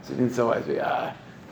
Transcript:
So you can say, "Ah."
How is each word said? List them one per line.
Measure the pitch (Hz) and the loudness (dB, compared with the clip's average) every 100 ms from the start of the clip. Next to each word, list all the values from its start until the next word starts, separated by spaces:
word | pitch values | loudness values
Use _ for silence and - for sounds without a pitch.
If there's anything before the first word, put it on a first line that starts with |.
So | - | -6
you | 69 | 0
can | 123 | 2
say, | 123 117 - - 69 | 4 4 2 2 0
"Ah." | - - - - - - - | 2 0 -2 -8 -16 -18 -18